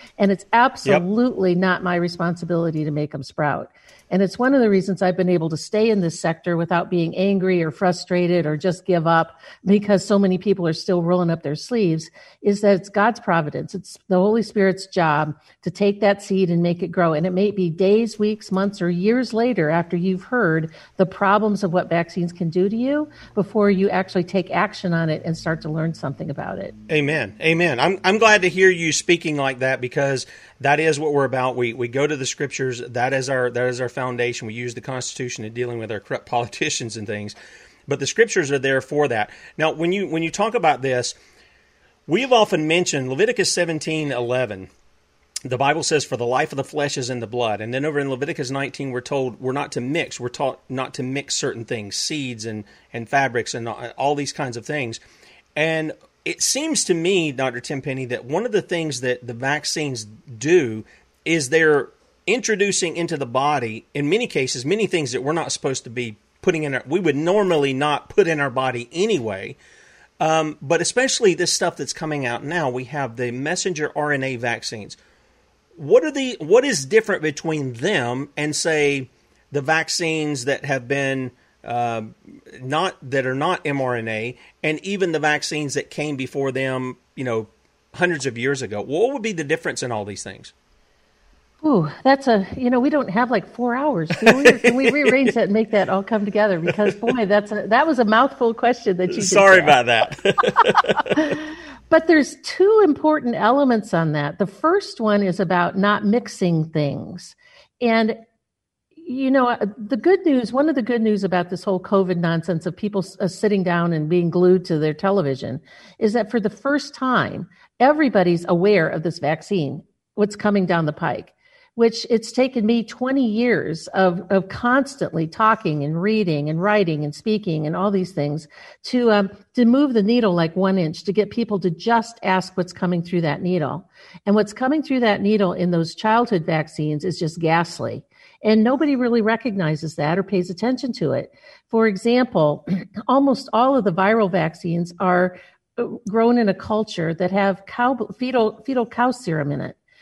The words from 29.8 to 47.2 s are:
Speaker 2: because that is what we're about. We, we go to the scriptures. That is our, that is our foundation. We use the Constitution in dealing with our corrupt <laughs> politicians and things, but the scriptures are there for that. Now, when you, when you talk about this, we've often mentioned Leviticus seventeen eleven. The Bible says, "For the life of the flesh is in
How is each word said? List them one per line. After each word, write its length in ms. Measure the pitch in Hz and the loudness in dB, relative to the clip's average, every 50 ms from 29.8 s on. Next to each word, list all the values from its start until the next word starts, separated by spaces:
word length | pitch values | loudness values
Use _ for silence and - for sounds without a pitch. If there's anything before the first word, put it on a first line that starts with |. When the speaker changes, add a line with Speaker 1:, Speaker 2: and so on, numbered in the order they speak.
Speaker 2:
because 460 | 123 120 - 147 139 139 135 123 - - - - - - _ - | -4 -4 -2 -2 0 0 -2 -2 -6 -10 -18 -20 -20 -20 _ -2
that 200 | 131 139 147 147 | 0 2 2 4
is 180 | 160 160 151 139 | 4 2 0 0
what 160 | 156 147 147 | 0 0 2
we're 100 | 139 135 | 2 2
about. 320 | 120 131 127 127 131 120 | 0 0 0 -2 0 0
We, 160 | 123 123 117 | 0 -2 -2
we 140 | 113 127 120 117 | -2 -4 -6 -4
go 180 | 117 135 147 | -2 0 0
to 100 | 151 151 | 0 -2
the 100 | 131 131 | -4 -6
scriptures. 560 | - - - 147 127 - - 131 131 120 123 120 127 | -6 -6 -6 -6 -6 -6 -4 -4 -4 -4 -6 -8 -8
That 260 | 117 120 123 131 135 | -4 -2 0 0 0
is 160 | 135 123 139 | -2 -2 -2
our, 200 | 135 127 123 120 | 0 0 0 0
that 180 | 117 120 127 127 | 0 0 -2 -2
is 120 | 120 123 | -2 -2
our 80 | 127 120 | -6 -6
foundation. 580 | - 135 127 127 123 120 123 123 120 - 123 | -6 -6 -6 -4 -2 -2 -2 -2 -4 -6 -8
We 60 | 107 | -10
use 220 | 110 120 123 123 110 | -8 -8 -8 -8 -10
the 80 | 120 | -10
Constitution 640 | - 139 131 127 - - - - 127 123 - 117 107 | -10 -10 -8 -8 -8 -8 -8 -8 -8 -8 -8 -10 -10
in 100 | 110 113 | -8 -6
dealing 240 | 123 123 120 120 113 | -6 -6 -4 -6 -6
with 120 | 110 104 | -6 -6
our 100 | 110 98 | -8 -8
corrupt 260 | - - 135 - - | -8 -8 -8 -8 -6
<laughs> 100 | - 123 | -4 -4
politicians 640 | 120 120 - - - 156 147 - - 127 110 107 113 | -4 -4 -4 -6 -6 -4 -4 -4 -4 -6 -8 -10 -10
and 80 | 104 | -8
things, 280 | 104 104 104 104 104 - - - - - - - - _ _ _ 139 | -6 -6 -8 -8 -10 -14 -16 -20 -20 -20 -20 -20 -20 _ _ _ -6
but 120 | 139 139 | -6 -4
the 60 | 135 | -4
scriptures 460 | - - 214 233 214 - 190 147 135 | -2 0 2 2 2 2 0 0 0
are 60 | 143 131 | 0 0
there 240 | 131 135 135 131 | 0 0 0 0
for 260 | - - 147 147 147 123 | -2 -2 -2 0 0 0
that. 220 | 117 107 104 - - - - - - | 0 -2 -4 -4 -8 -14 -20 -14 -6
Now, 160 | - 156 156 | -2 -2 -2
when 200 | 135 156 170 175 | 0 -2 -2 -2
you, 140 | 190 202 190 | 0 -2 -2
when 160 | 143 160 165 | -2 -2 -4
you 80 | 165 156 | -4 -4
talk 240 | - 202 208 220 233 | -2 -2 -2 0 0
about 280 | 226 156 156 139 123 | 2 2 2 2 2
this, 320 | 131 135 127 123 120 - - _ _ _ _ _ _ _ _ _ _ _ _ _ _ _ _ _ _ | 0 -2 0 0 -2 -4 -8 _ _ _ _ _ _ _ _ _ _ _ _ _ _ _ _ _ _
we've 260 | - 160 226 269 247 | -2 0 0 2 4
often 360 | 247 220 208 - 185 156 151 156 | 4 4 6 4 2 0 2 2
mentioned 400 | 165 180 175 - - 139 127 127 | 2 2 2 0 -2 -2 -4 -2
Leviticus 420 | 131 147 214 247 - 202 175 - | 0 0 0 2 2 0 0 0
seventeen 640 | - 180 170 165 160 147 - 160 156 156 151 143 | 0 0 -2 -2 -4 -4 -4 -4 -4 -4 -4 -4
eleven. 560 | 123 123 120 120 127 127 127 107 101 95 92 - _ _ _ _ _ _ _ _ _ _ _ _ - - | -4 -4 -2 -2 0 -2 -2 -2 -6 -10 -14 -18 _ _ _ _ _ _ _ _ _ _ _ _ -14 -12
The 140 | - 123 127 | -6 -4 -2
Bible 260 | 117 139 143 156 165 | 2 2 2 2 2
says, 220 | - - 160 139 - | 0 0 0 0 0
"For 140 | - 135 113 | -2 -4 -4
the 80 | 120 | -2
life 260 | 120 127 139 156 - | 0 0 0 0 -2
of 40 | 143 | -4
the 80 | 139 131 | -6 -8
flesh 340 | - - 151 143 139 - 139 | -6 -4 -4 -4 -4 -4 -6
is 100 | 123 123 | -6 -6
in 120 | 127 120 | -6 -6